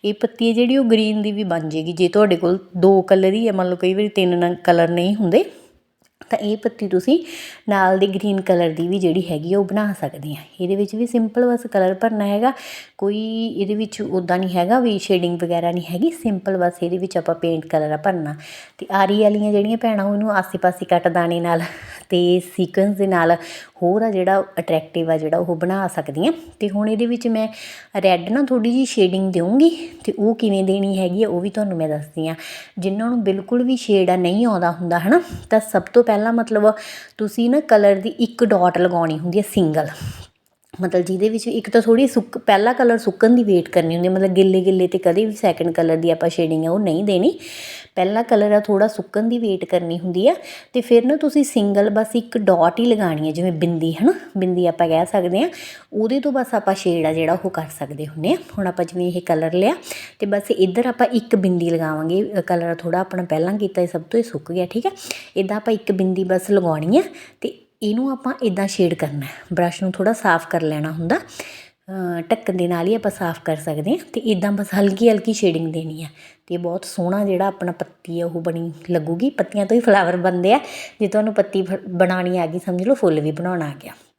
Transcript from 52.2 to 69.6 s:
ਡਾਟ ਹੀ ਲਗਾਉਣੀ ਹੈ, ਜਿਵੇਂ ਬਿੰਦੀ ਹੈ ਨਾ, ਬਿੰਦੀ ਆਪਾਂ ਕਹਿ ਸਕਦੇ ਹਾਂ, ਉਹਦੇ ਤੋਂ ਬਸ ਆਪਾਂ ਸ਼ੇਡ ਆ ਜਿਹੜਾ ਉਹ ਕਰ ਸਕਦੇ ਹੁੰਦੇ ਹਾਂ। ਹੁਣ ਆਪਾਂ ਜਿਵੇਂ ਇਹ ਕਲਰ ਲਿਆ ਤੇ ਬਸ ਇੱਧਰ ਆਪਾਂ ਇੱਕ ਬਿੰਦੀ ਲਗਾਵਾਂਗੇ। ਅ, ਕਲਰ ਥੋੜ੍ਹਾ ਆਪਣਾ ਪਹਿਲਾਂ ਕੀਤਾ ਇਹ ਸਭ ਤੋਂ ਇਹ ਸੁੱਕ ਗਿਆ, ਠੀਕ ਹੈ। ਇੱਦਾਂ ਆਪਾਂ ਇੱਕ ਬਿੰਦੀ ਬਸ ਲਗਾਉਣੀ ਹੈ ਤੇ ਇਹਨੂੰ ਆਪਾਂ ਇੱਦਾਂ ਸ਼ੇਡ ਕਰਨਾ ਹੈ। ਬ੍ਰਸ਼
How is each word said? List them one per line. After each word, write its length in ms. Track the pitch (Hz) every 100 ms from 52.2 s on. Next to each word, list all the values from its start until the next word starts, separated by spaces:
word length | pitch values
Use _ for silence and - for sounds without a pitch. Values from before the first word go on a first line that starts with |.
| 233 240
ਡਾਟ 420 | 196 175 170 180
ਹੀ 60 | 240
ਲਗਾਉਣੀ 420 | 214 190 151 156
ਹੈ, 40 |
ਜਿਵੇਂ 200 | 156 185
ਬਿੰਦੀ 420 | 165 175 170 160
ਹੈ 120 | 160 240
ਨਾ, 80 | 392 - 196
ਬਿੰਦੀ 280 | 185 180 175
ਆਪਾਂ 220 | 165 170
ਕਹਿ 180 | 160 180
ਸਕਦੇ 360 | 208 175 185
ਹਾਂ, 80 | 339 - - - _
ਉਹਦੇ 260 | 208 220 262
ਤੋਂ 120 | 285
ਬਸ 160 | 269 240
ਆਪਾਂ 220 | 220 190 196
ਸ਼ੇਡ 300 | 185 170 156
ਆ 80 |
ਜਿਹੜਾ 240 | 160 160 175 190
ਉਹ 40 |
ਕਰ 180 | 180 156 -
ਸਕਦੇ 280 | 139 147 151
ਹੁੰਦੇ 220 | 156 170
ਹਾਂ। 80 | 349 - -
ਹੁਣ 100 | 190
ਆਪਾਂ 180 | 180 170
ਜਿਵੇਂ 260 | 180 180
ਇਹ 100 | 175
ਕਲਰ 320 | 175 160 160
ਲਿਆ 220 | 175 202 349 - - - _
ਤੇ 60 | 202
ਬਸ 260 | 202 -
ਇੱਧਰ 340 | - 185 185 247
ਆਪਾਂ 220 | 233 240
ਇੱਕ 280 | 240 220 208
ਬਿੰਦੀ 340 | 190 175 170
ਲਗਾਵਾਂਗੇ। 600 | 165 160 156 160 185 208 202
ਅ, 40 |
ਕਲਰ 340 | 170 175 170 165
ਥੋੜ੍ਹਾ 240 | 175 180
ਆਪਣਾ 240 | 185 185
ਪਹਿਲਾਂ 300 | 180 156 160
ਕੀਤਾ 280 | 208 196 190
ਇਹ 60 | 175
ਸਭ 140 | 170
ਤੋਂ 180 | 160 226
ਇਹ 40 |
ਸੁੱਕ 280 | 233 - -
ਗਿਆ, 140 | 175 175
ਠੀਕ 200 | 226 381
ਹੈ। 60 | 381 - - - -
ਇੱਦਾਂ 200 | 196 208
ਆਪਾਂ 160 | 220
ਇੱਕ 180 | 220 220
ਬਿੰਦੀ 320 | 190 185 185
ਬਸ 280 | 185 185 185
ਲਗਾਉਣੀ 460 | 202 175 156 160 262
ਹੈ 60 | 403 - - _
ਤੇ 120 | - - _ _
ਇਹਨੂੰ 280 | 214 226 269
ਆਪਾਂ 220 | 262 254 262
ਇੱਦਾਂ 260 | 233 185 196
ਸ਼ੇਡ 260 | - 175
ਕਰਨਾ 320 | 165 151 143 139
ਹੈ। 60 | - -
ਬ੍ਰਸ਼ 300 | 175